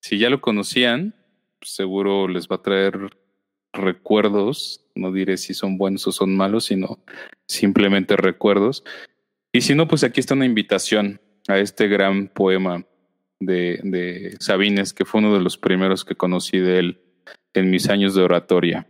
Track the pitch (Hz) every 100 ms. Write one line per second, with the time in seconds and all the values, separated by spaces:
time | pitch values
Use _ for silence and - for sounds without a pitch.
0 | - 101 117 123 - 104 98 - 123 120
1 | 196 - _ _ _ _ - - 95 98
2 | 98 98 95 90 82 113 - 98 98 98
3 | 98 _ _ _ _ _ _ - 95 90
4 | - 107 104 101 101 147 - - _ -
5 | 92 95 95 95 - - 101 95 98 98
6 | - - 95 95 95 113 - 95 95 -
7 | _ - - - _ - 101 98 101 98
8 | 92 95 92 85 104 98 104 139 - -
9 | - _ _ _ _ - - 139 165 151
10 | 127 120 123 139 131 110 101 98 - 107
11 | 101 101 _ _ - 98 101 - 107 101
12 | 98 98 98 - 95 95 95 87 - _
13 | _ _ _ _ 92 90 87 87 98 92
14 | 90 90 95 - - 95 101 101 95 -
15 | 95 110 107 101 92 - - 92 95 95
16 | - 92 90 90 - 92 90 92 87 -
17 | _ _ - - _ - 95 92 - 101
18 | 98 95 90 87 - 90 85 85 -